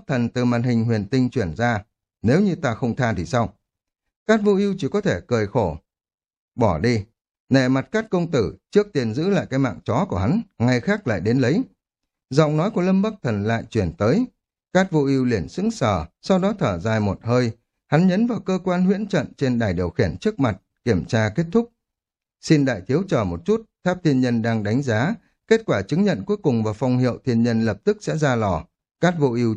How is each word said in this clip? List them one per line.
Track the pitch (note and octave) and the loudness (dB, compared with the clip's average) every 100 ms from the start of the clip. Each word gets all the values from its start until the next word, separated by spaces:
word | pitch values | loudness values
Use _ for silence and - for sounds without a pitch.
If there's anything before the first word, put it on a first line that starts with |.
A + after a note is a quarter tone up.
| - | -4
Thần | B2+ A#2 | -2 -2
từ | B2+ B2 | 0 0
màn | A#2+ | 0
hình | B2+ A#2 A2+ | 2 0 2
huyền | A2+ G2 | 0 0
tinh | C3 B2 | 0 0
chuyển | A#2+ F2+ D#2 | -2 -4 -2
ra, | A#2+ G#2+ - _ _ _ | -2 -2 -6 _ _ _
"Nếu | G2+ D#3 | 0 2
như | G#3 D#3 | 2 0
ta | B2+ | -4
không | A2 A#2+ A2 | -4 -4 -2
tha | A#2+ | -2
thì | G2 D#2+ | -2 -2
sao?" | A#2+ G#2 - _ _ _ _ _ _ - | -2 -2 -6 _ _ _ _ _ _ 0
Cát | A3 | 2
Vô | G#3 G3 | 2 2
Ưu | G3+ G3 | 0 -2
chỉ | C3 | -4
có | G3 | -2
thể | E3 F#2 - | -2 -4 -2
cười | A#2 G#2 | -2 0
khổ, | C3 F#2 - - _ _ _ _ _ _ - | 0 -2 -4 -14 _ _ _ _ _ _ -2
"Bỏ | A2 D#2 | 0 2
đi, | A2+ A2+ G2+ _ _ _ _ | 0 -2 -4 _ _ _ _
nể | C3+ B2+ | 2 2
mặt | C3+ - | 0 -2
Cát | G#3+ A3 | -4 -2
công | F3+ E3 | -2 0
tử, | F3 F#2 - _ | 0 -2 -4 _
trước | G3+ G3+ | 0 0
tiên | C#3+ A#2 | -2 -2
giữ | A2 F3+ | -2 0
lại | F#3 G#2 | 0 -2
cái | C3 | -2
mạng | C3 - - | -2 -4 -4
chó | A2+ G#2+ | -2 -2
của | F#2+ | -2
hắn, | F#2+ G#3 - - | 0 0 -4 -2
ngày | A#2+ B2 | 0 2
khác | - G3+ B2+ | 0 -2 -2
lại | G2 | -2
đến | G2+ B2+ | 0 2
lấy." | B2 F#3+ C4+ _ _ _ _ _ _ | 2 0 -2 _ _ _ _ _ _
Giọng | C3+ D#3 D3+ | 0 2 0
nói | F#3+ | 0
của | F#3 | 0
Lâm | F3+ F#3+ | 0 0
Bắc | G#3+ G3 | 0 -4
Thần | C3 G#2 | -4 -2
lại | G#2 A2+ - | -2 -2 -2
chuyển | A2+ F2+ | -2 -2
tới. | - G#2 F#3 B3+ - _ _ _ | 0 0 2 0 -6 _ _ _
Cát | F3+ F#3 | 0 2
Vô | D#3 | 0
Ưu | C#3 C3+ B2+ | 2 2 0
liền | A2 - | 0 -2
sững | - G#3+ | -4 -4
sờ, | A3+ A#2+ F#2 D2+ _ | -2 0 0 -4 _
sau | - F#3+ | 0 0
đó | G3 G#3+ | 0 0
thở | C3 E2+ | -2 -2
dài | G#2+ A2 | -2 0
một | G2+ E2+ | 0 -2
hơi, | A2 B2 A#2+ - _ _ _ | 0 0 0 -4 _ _ _
hắn | D3 F#3 | 2 2
nhấn | F3+ A#3+ | 2 0
vào | G#3 | -2
cơ | - F#3 | -4 -4
quan | F#3 F3+ F#3 | -2 0 2
huyễn | G3 G#3+ | 0 -2
trận | E3 A#2+ - | -4 -4 -4
trên | C3+ A#2+ | -2 0
đài | A2 | 0
điều | F2 F2 | -2 -2
khiển | - F#2+ F2 | 0 -2 0
trước | G#3+ G#3+ | -4 0
mặt, | B2+ G2 _ _ - | -2 -2 _ _ -2
kiểm | F#2+ - | -2 0
tra | A2+ G#2+ G#2 | 0 0 -2
kết | E3+ | -2
thúc. | A3+ A#3 _ _ _ _ _ _ _ | -2 -2 _ _ _ _ _ _ _
"Xin | - D#3 C3+ | 2 2 4
đại | G#2 F#2+ | -2 -2
thiếu | D3 G3 | -2 0
chờ | C#3 | 0
một | F#2+ E2+ E2+ | 0 -2 -2
chút, | A3+ A3+ _ | -2 -4 _
Tháp | F3+ F3+ | -4 0
Thiên | D#3+ C3 | 2 2
Nhân | B2+ A#2 | 2 0
đang | A#2 A2 | 0 0
đánh | G#2 B2 | 0 -2
giá, | C3+ G#2+ D3 A#3 _ _ _ | 0 0 0 -4 _ _ _
kết | A3 A3 | 0 2
quả | C3 | -2
chứng | G3+ D3+ | 0 0
nhận | G3+ B2 G3+ | 2 0 -2
cuối | G#3 | -2
cùng | D3+ A2+ | 0 0
và | A2 | 0
phong | G#2 B2+ B2+ | -2 0 2
hiệu | B2+ - - | 0 -2 -2
Thiên | A#2 | 0
Nhân | A#2 A2+ A2+ | 2 2 0
lập | G2 | 0
tức | - G#3 | -2 -2
sẽ | - D3+ | -4 -2
ra | D3 A#2+ | 0 0
lò." | G#2 D#2+ - _ _ _ | 0 -2 -6 _ _ _
Cát | E3 F3 | -2 0
Vô | C#3 | 0
Ưu | A#2 A#2 | 2 0